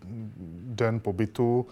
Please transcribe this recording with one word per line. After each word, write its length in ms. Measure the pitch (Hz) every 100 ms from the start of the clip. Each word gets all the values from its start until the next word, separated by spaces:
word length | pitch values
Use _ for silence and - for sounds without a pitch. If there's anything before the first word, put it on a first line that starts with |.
| 92 117 110 - 87 87 120
den 340 | 110 113 113
pobytu. 640 | 107 95 107 - 120 123 123